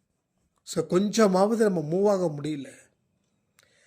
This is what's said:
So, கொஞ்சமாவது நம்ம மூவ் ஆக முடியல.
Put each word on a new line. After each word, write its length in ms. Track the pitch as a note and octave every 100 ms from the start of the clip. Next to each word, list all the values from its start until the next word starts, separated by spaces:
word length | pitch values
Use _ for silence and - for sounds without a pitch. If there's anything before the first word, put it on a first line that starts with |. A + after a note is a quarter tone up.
| _ _ _ _ _ _ -
So, 180 | E3+ D#3
கொஞ்சமாவது 760 | F3 G#3 A3 G#3 F#3 G#3 A3+
நம்ம 180 | G#3+ F3
மூவ் 260 | D3 F3+ G#3
ஆக 160 | G3 F3
முடியல. 440 | D3 D3 D3 B2+ - _ _ _ _ _ _ _ _ _ _